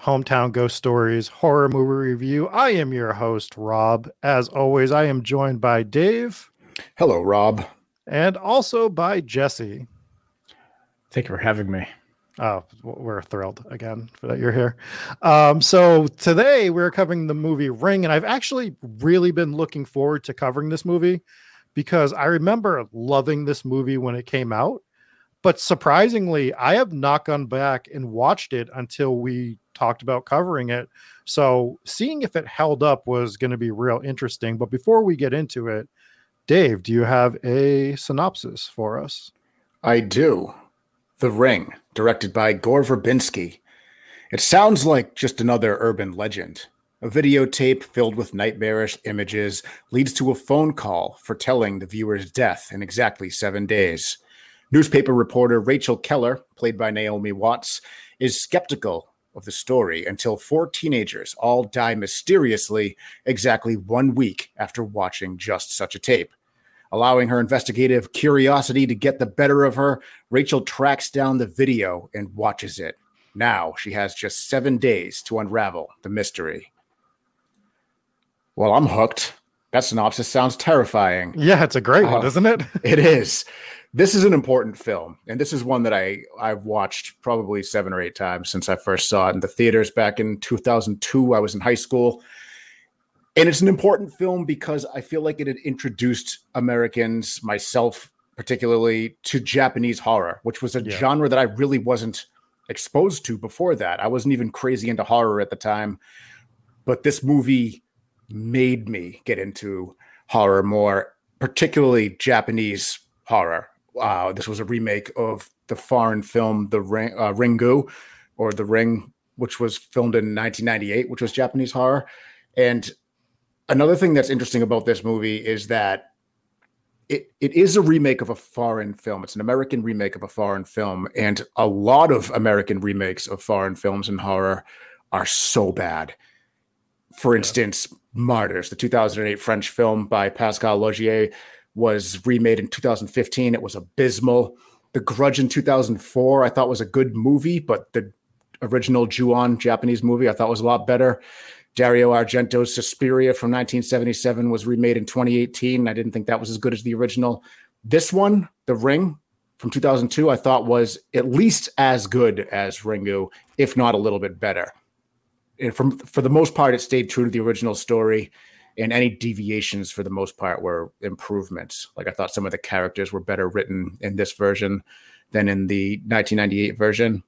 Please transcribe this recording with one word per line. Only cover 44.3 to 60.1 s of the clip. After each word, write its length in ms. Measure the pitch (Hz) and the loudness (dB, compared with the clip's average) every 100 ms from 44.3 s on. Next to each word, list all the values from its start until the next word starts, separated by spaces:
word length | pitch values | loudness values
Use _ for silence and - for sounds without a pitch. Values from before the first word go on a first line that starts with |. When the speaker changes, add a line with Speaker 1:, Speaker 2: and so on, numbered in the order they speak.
Speaker 2:
It 100 | - | 0
sounds 460 | - 180 214 196 151 | 6 8 8 6 4
like 260 | 143 107 | 2 0
just 260 | - 131 - | -4 -4 -2
another 380 | 117 120 110 101 | 0 2 2 2
urban 340 | 117 101 98 | 0 -2 -6
legend. 520 | 90 104 98 85 - - _ _ _ | -6 -8 -8 -12 -16 -20 _ _ _
A 60 | 120 | -2
videotape 760 | 135 143 139 131 - 131 131 | 2 4 4 4 2 2 2
filled 320 | - - 113 107 | -2 0 0 0
with 180 | 110 | -6
nightmarish 640 | 101 107 107 110 110 104 - 110 | -4 -4 -2 -2 0 -2 -6 -8
images 560 | 104 95 107 104 95 - - _ | -6 -4 -4 -4 -6 -10 -18 _
leads 220 | 123 135 | 0 0
to 180 | - 131 | 0 -2
a 40 | 120 | -2
phone 380 | - 143 156 | 0 2 2
call 420 | - 104 87 - - | -2 -4 -4 -4 -10
foretelling 560 | - 107 - 127 107 98 | -12 -6 0 0 0 -4
the 80 | 92 | -10
viewer's 460 | 107 107 104 92 | -8 -4 -4 -6
death 380 | - 117 87 - | -2 0 -2 -8
in 80 | 101 | -12
exactly 480 | 95 104 113 - 95 | -6 -2 -2 -2 -8
seven 380 | - 104 101 101 | -6 -4 -4 -2
days. 500 | 107 92 82 - - _ _ - _ _ | 2 2 0 -6 -8 _ _ -20 _ _
Newspaper 440 | 151 151 147 135 | 4 4 4 4
reporter 480 | 123 113 123 123 117 | 2 2 2 4 4
Rachel 340 | 107 143 135 117 | 2 0 0 -4
Keller, 480 | - 147 120 139 - _ | -2 0 0 -2 -10 _
played 200 | 233 107 | -4 -2
by 140 | 113 | -4
Naomi 400 | 107 107 104 104 | -2 -4 -4 -6
Watts, 480 | 98 110 123 - - - - - _ | -2 0 0 -4 -8 -10 -20 -20 _
is 220 | 131 - | -2 0
skeptical 720 | - 180 180 - 104 82 - _ _ | 0 -2 -2 -6 -4 -6 -10 _ _
of 120 | - 98 | -18 -10
the 60 | |
story 520 | - - 127 98 82 | -10 0 2 2 -2
until 300 | 87 | -6